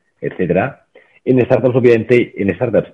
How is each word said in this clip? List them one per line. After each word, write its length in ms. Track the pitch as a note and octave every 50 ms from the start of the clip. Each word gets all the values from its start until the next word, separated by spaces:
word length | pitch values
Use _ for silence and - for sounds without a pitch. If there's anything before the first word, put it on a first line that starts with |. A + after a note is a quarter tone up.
| _ _ _ _
etcétera. 680 | - - - - F#2 E2+ E2+ F#2 A2+ C#3 - - _ _ _ - _ _ _ _ -
En 160 | C3 C3 B2+ A#2
startups, 320 | - B2+ A#2 C3 B2+ A#2+
obviamente, 640 | C3 A#2+ A#2+ A#2 A2 G2+ - B2 A#2+ G#2+ - - -
en 140 | G2 G2 F2
startups 380 | - B2+ A#2 G#2 F#2 - -